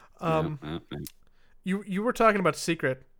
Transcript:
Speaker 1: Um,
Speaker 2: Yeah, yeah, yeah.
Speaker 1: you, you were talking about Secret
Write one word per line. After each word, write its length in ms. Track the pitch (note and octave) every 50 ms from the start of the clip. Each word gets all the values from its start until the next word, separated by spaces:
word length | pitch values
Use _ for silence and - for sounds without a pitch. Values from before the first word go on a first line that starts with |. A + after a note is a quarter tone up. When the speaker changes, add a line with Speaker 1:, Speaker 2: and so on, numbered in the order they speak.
| - - - -
Speaker 1:
Um, 380 | - E3 D#3+ D#3+ D#3+ D#3 D#3 C#3
Speaker 2:
Yeah, 80 | D3 D3+
yeah, 80 | D#3+ E3 - -
yeah. 60 | - - - - - - - - - - - - - - -
Speaker 1:
you, 200 | F#3 F#3 G3+ G#3
you 160 | G#3 F#3 F#3+ G#3+
were 100 | B3 B3
talking 260 | - A#3 A3 G#3 G#3+
about 160 | F#3 D#3+ D3
Secret 480 | - - - E3 D#3+ - C3+ C3 - - - -